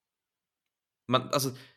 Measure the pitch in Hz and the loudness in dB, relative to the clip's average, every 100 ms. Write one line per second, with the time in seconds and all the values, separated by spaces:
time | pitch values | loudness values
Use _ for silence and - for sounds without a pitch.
0 | _ _ _ _ _ _ _ _ _ _ | _ _ _ _ _ _ _ _ _ _
1 | - 123 127 - 135 123 - | 0 0 2 0 0 -4 -14